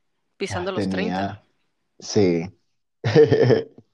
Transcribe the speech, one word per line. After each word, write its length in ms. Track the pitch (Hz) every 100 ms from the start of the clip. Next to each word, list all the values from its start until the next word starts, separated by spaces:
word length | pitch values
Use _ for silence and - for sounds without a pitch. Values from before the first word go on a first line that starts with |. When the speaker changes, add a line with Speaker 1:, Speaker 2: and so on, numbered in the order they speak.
| _ _ _ -
Speaker 1:
Pisando 360 | 196 180 180
Speaker 2:
Ah, 20 |
Speaker 1:
los 160 | 185 95
treinta. 360 | 92 - 95 98
Speaker 2:
tenía, 200 | - _ _ _ _ _ _
sí. 460 | - 107 92 85 92 - _ _ _ _
<laughs> 840 | 117 - - - 127 113 - - _